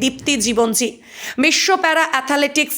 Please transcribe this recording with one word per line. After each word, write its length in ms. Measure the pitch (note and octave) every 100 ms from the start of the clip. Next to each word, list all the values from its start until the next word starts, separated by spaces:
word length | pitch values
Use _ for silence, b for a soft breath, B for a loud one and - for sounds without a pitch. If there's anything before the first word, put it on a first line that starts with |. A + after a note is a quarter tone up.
দীপ্তি 340 | C4 C4 - C#4
জীবনজি। 540 | G#3+ A3+ A3+ A3 - - B B B B
বিশ্ব 300 | D4+ - - F#4
প্যারা 220 | E4+ D#4+ D#4+
অ্যাথলেটিক্স 640 | C4+ C4 C#4+ C#4+ D4+ D4